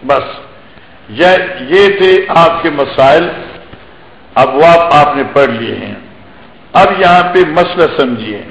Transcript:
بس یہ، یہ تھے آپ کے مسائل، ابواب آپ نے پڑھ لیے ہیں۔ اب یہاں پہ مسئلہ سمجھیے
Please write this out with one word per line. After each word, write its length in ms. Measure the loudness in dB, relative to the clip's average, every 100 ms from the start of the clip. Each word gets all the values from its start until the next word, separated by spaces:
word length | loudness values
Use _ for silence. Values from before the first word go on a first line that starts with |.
| -2
بس 160 | -4 -4 -16 -20 -20 -20 -20 -20 -20 -18
یہ، 180 | 0 2 2 -2 -10
یہ 280 | -2 2 2 2
تھے 280 | 2 2 2
آپ 360 | 2 2 2
کے 60 | -4
مسائل، 600 | -4 -6 2 4 4 0 -8 -14 -18 -20 -20 -20 -20 -20 -20 -8 -2
ابواب 580 | 0 4 4 4 4
آپ 220 | 2 0 -2
نے 80 | -4
پڑھ 160 | 0 0
لیے 260 | -2 -8 -10
ہیں۔ 200 | -12 -16 -20 -20 -20 -20 -20 -20 -4
اب 280 | 0 0 2
یہاں 320 | 2 2 2
پہ 60 | 0 0
مسئلہ 380 | 0 -2 0 -2 0
سمجھیے 440 | -4 -4 -10 -12 -14